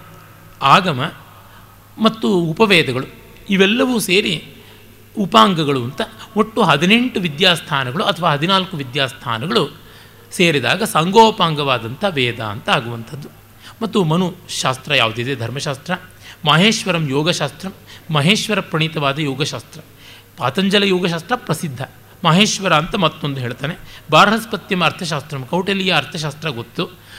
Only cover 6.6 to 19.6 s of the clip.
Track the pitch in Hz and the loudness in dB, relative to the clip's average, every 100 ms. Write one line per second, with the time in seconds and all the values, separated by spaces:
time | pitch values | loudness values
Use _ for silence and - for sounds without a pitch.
6.6 | 185 143 175 226 247 240 180 143 185 165 | 4 4 4 2 2 -2 -4 0 2 2
7.6 | - 143 127 139 208 160 170 147 170 190 | -2 -4 -2 -4 -2 0 0 0 2 0
8.6 | 180 160 123 143 135 - 127 113 147 226 | 0 -6 -6 -4 -4 -4 -6 -6 -2 -2
9.6 | 143 - - - - - - - 175 147 | -2 -6 -20 -20 -20 -20 -10 0 2 2
10.6 | 117 180 220 160 165 202 220 - 170 147 | 0 0 0 0 2 6 6 4 0 0
11.6 | 143 123 113 131 202 151 123 113 110 107 | 0 -2 -2 -4 -4 0 -2 -2 -6 -6
12.6 | 160 175 117 117 113 139 - - - - | -2 -2 -2 -10 -12 -14 -16 -20 -20 -20
13.6 | - - 226 220 165 165 185 - - - | -20 -8 -4 0 0 0 -2 -6 -12 -4
14.6 | 135 127 - 139 113 110 120 131 113 135 | -4 -4 -2 0 0 -2 -6 -6 -6 -8
15.6 | 156 135 - 180 - - - - 156 151 | -8 -8 -8 -8 -10 -20 -20 -6 2 4
16.6 | 208 220 196 175 151 135 156 170 147 - | 4 2 -2 -2 0 -2 -2 -2 -4 -8
17.6 | 190 - - - - 156 143 214 - 202 | -14 -16 -20 -18 -4 0 2 2 0 -4
18.6 | 180 165 160 160 139 135 147 135 147 123 | -2 -2 -2 0 -2 0 -2 -2 -4 -6